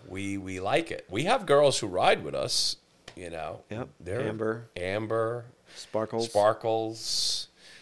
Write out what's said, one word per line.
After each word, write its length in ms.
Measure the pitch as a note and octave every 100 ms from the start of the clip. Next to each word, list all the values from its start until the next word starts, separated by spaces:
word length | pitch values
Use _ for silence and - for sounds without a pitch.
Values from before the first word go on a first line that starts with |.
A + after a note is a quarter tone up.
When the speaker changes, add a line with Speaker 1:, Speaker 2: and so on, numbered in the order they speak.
| -
Speaker 1:
we, 300 | F#2+ G2 G2
we 200 | F#2+ F#2
like 300 | F#2+ C#3+ E3
it. 140 | - -
We 140 | -
have 200 | E3 B3+
girls 360 | E3 C#3+ C#3+ -
who 60 | G#2
ride 360 | F2+ D3 -
with 100 | D2+
us, 420 | C#2 - - - - _ _ -
you 140 | - F2+
know. 320 | E2 D#2 G2 -
Speaker 2:
Yep. 200 | G#2+ C3 -
Speaker 1:
They're 280 | F2 G#2+ G#2+
Speaker 2:
Amber. 420 | A2 A2 A2+ A#2 -
Speaker 1:
Amber. 680 | F2+ G#2 A2 A2+ A2+ A#2+ A#2+ - _
Speaker 2:
Sparkles. 520 | - - G#2+ A2 A2+ A#2
Speaker 1:
Sparkles. 1160 | G#2 G#2 A2 A2+ A2+ A2 A2+ - - - - - _ - -